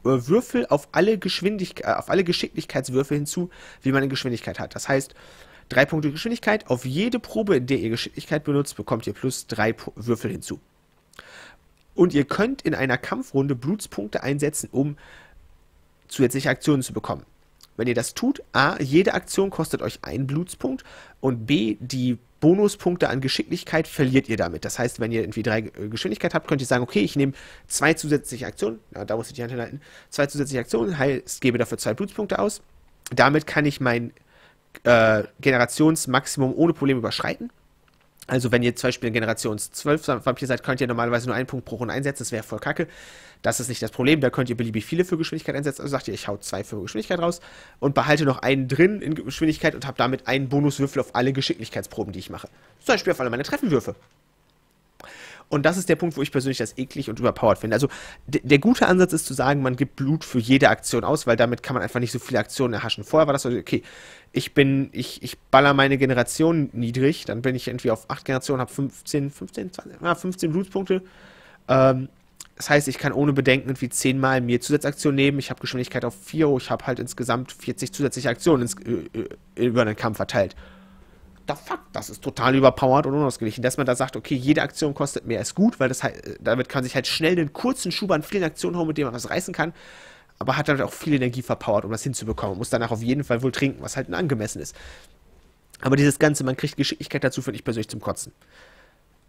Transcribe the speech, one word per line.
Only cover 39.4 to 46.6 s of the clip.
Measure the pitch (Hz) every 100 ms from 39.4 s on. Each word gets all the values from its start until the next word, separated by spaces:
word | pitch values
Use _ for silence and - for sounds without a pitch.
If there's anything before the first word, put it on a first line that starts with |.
| 117 107 -
zwölf | - 147 156 -
Vampir | 123 131 123 131
seid, | 123
könnt | - 127
ihr | 123
normalerweise | 117 117 120 123
nur | 113
einen | 127
Punkt | 127 -
pro | 113
Runde | 117
einsetzen. | 131 143 139
Das | 120
wäre | 110
voll | - 110
kacke. | 139 151 160 - - - - -
Das | - 117
ist | 120
nicht | -
das | 113
Problem. | - 127 156
Da | 127
könnt | - 123
ihr | 120
beliebig | 117 107 -
viele | 165
für | 180 160
Geschwindigkeit | 165 160 - 139
einsetzen. | 147 -
Also | 147
sagt | 135 -
ihr, |
ich | 95 -
hau | 101
zwei | - 95